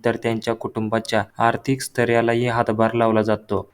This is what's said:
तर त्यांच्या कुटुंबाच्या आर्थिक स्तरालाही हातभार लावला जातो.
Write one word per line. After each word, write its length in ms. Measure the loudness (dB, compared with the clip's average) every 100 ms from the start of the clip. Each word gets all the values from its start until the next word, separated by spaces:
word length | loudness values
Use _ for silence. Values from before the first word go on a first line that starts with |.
तर 120 | -2 -2
त्यांच्या 380 | -2 -2 -4
कुटुंबाच्या 680 | -4 -6 -6 -2 -2 -2 -2 -2 0
आर्थिक 420 | 0 0 -2 -4
स्तरालाही 640 | -4 -2 2 2 2 0 0
हातभार 480 | 0 0 2 0
लावला 280 | 2 2 2
जातो. 440 | 2 -2 -2 -4 -4